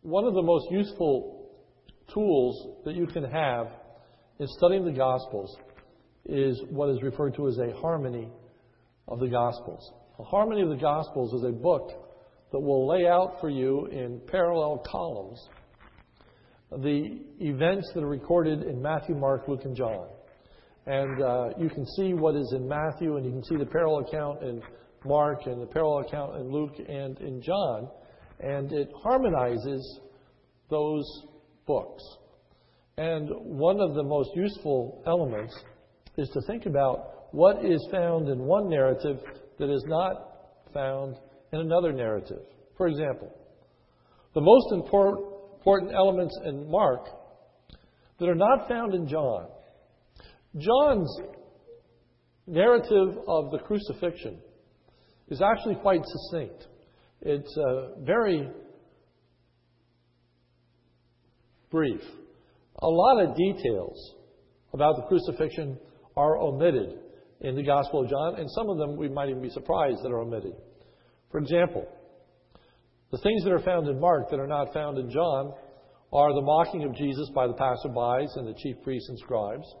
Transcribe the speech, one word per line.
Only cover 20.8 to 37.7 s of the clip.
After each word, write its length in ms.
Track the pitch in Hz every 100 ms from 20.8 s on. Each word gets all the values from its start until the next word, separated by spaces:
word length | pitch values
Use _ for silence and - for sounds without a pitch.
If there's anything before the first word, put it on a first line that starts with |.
| -
And, 360 | 135 139 135
uh, 280 | 135 123 120 -
you 120 | 165
can 160 | - 131 -
see 180 | 190
what 220 | 180 156 151
is 180 | 131 131
in 120 | 127
Matthew, 500 | 147 156 147 165 147
and 80 | 127
you 60 |
can 120 | 127
see 120 | 117 160
the 100 | 139
parallel 400 | 165 160 151 123
account 360 | 156 147 143
in 180 | 131 117 - - - _ 131
Mark, 400 | 147 147 147 -
and 160 | 123
the 60 | 120
parallel 380 | - 160 147 131
account 300 | 147 143 147
in 140 | 127
Luke, 220 | 143 151 143 -
and 320 | 143 135 131
in 220 | - 127
John. 480 | 117 190 175 110 127 - - - - -
And 320 | - 139 139
it 180 | 151 139 -
harmonizes 960 | - 254 254 160 123 120 123 135 135 - - - _ _ _ _ _
those 360 | 151 151 151 143 - - - _ _ -
books. 360 | 135 - - - - - _ _ _ _ _ _ -
And 320 | 160 160 151
one 500 | - - 143 160 202
of 140 | 190
the 100 | 147
most 260 | 139 147 127 170
useful 680 | 202 202 151 135 120 - -
elements 500 | 175 147 107 113 - - - _ _ - -
is 120 | 139
to 120 | - 117
think 180 | 226 220
about 680 | 139 135 127 - - -
what 300 | 143 180 202
is 200 | 196